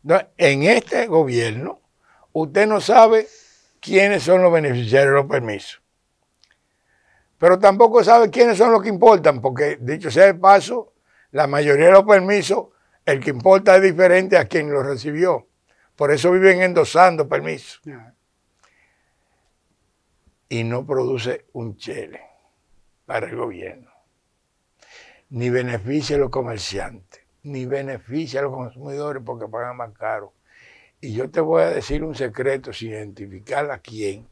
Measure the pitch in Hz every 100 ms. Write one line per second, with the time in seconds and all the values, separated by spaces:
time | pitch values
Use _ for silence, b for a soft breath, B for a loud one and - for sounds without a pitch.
0 | 143 185 - - 165 139 165 240 - 247
1 | 233 160 139 120 113 110 151 - _ _
2 | _ _ _ 156 156 170 214 208 165 226
3 | 226 220 214 b b b b _ - 185
4 | 202 196 135 185 180 170 147 123 113 131
5 | 139 139 139 139 113 101 - - _ _
6 | _ _ _ _ _ _ _ _ _ _
7 | _ _ _ _ 170 185 202 196 233 233
8 | 185 233 220 - 240 190 233 226 196 190
9 | 226 202 156 131 131 123 147 147 120 156
10 | 160 131 196 180 190 196 190 240 - _
11 | _ _ _ 139 143 143 147 143 165 190
12 | 208 202 185 208 147 185 - _ _ _
13 | - 139 139 127 190 196 196 190 190 165
14 | 180 185 190 185 135 170 147 143 135 131
15 | 143 151 180 135 _ _ _ _ _ _
16 | 143 147 170 185 190 180 185 170 143 -
17 | 180 160 139 143 151 151 - - 156 127
18 | 117 _ _ _ _ _ _ _ _ _
19 | _ _ _ _ _ _ _ _ _ _
20 | _ _ _ _ _ 117 117 123 147 135
21 | 127 131 117 147 _ 127 117 101 - 123
22 | 82 - _ _ _ _ _ _ _ _
23 | - 120 113 113 120 90 90 85 _ _
24 | _ _ _ _ _ _ _ _ b b
25 | b b b 123 123 123 123 113 107 147
26 | 135 147 131 135 120 110 - 98 92 117
27 | _ _ _ _ 147 135 123 139 139 120
28 | 110 143 156 131 139 131 123 123 143 139
29 | 147 135 117 120 110 110 123 123 117 104
30 | 110 110 101 _ b b b b b _
31 | 139 110 139 165 156 165 165 165 - 151
32 | 160 135 131 104 131 135 131 104 113 107
33 | 104 101 101 95 104 139 147 127 - 110
34 | 101 101 117